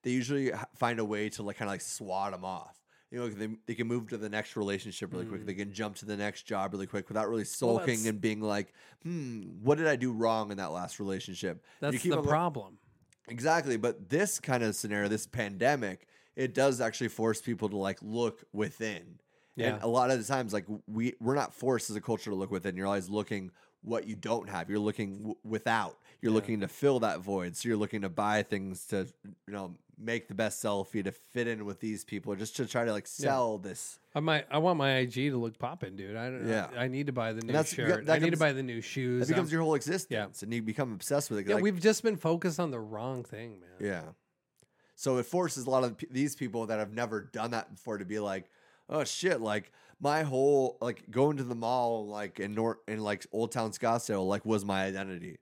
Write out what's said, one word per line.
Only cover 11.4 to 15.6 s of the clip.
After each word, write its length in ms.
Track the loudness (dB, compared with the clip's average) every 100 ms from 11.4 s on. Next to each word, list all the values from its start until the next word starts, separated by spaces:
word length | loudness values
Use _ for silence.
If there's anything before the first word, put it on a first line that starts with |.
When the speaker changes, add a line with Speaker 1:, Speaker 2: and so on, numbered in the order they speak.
| -4 -6
Speaker 1:
You 60 | _ -6
Speaker 2:
That's 220 | -2 0
Speaker 1:
keep 80 | 2
Speaker 2:
the 60 | 2
Speaker 1:
on, 60 |
like 40 | 4
Speaker 2:
problem. 480 | 4 2 -2 -12 -18 _ _ _ _ -12
Speaker 1:
Exactly. 500 | 0 4 4 4 2
But 320 | 2 0 0
this 280 | 2 2 0
kind 220 | 0 2
of 120 | 2 0
scenario, 320 | -2 0 2
this 180 | 0 -2
pandemic, 800 | -4 -4 2